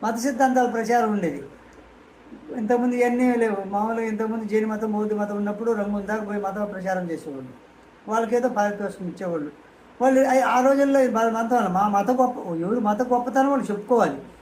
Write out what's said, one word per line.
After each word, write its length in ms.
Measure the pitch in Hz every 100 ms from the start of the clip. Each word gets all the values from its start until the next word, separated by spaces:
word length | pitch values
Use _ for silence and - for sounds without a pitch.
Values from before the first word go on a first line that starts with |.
మత 120 | 214 233
సిద్ధాంతాల 520 | 262 240 262 254 240
ప్రచారం 440 | 226 220 240 214
ఉండేది. 320 | 208 170 143 135 - - - - - - - - 226 - 254
ఇంతకుముందు 380 | 214 240 247 247
ఇవన్నీ 400 | 240 240 254 240
లేవు. 320 | 226 202 190
మామూలుగా 380 | 202 220 226 226
ఇంతకుముందు 380 | 214 220 226
జైన 220 | 214 220 220
మతం, 260 | 214 220
బౌద్ధ 220 | 208 214
మతం 240 | 208 202 202
ఉన్నప్పుడు 340 | 208 208 233
రంగుల 300 | 214 202 208
దాకా 220 | 196 220
పోయి 160 | 202 208
మత 160 | 190 196
ప్రచారం 560 | 208 190 185 185 175
చేసేవాళ్ళు. 380 | 156 156 135 127 - - - - - 202
వాళ్ళకేదో 420 | 220 226 240 247
పారితోషికం 580 | 208 208 202 202 - 180
ఇచ్చేవాళ్ళు. 640 | 147 180 165 147 - - - - -
వాళ్ళు 260 | 254 262 262
ఆ, 200 | 262 240
ఆ 140 | 247
రోజుల్లో 380 | 254 277 277 277
ఇది 140 | 254
మా 100 | 220
మతం 340 | 226 226 233 247
అన్న, 100 | 196
మా 200 | 185 208
మత 240 | 202 202
గొప్ప, 440 | 254 247 - 185 165
ఎవరు 240 | 175 240
మత 220 | 208 208
గొప్పతనం 480 | 247 247 247 269 277
వాళ్ళు 220 | 269 208
చెప్పుకోవాలి. 500 | 202 - 240 170 139 - -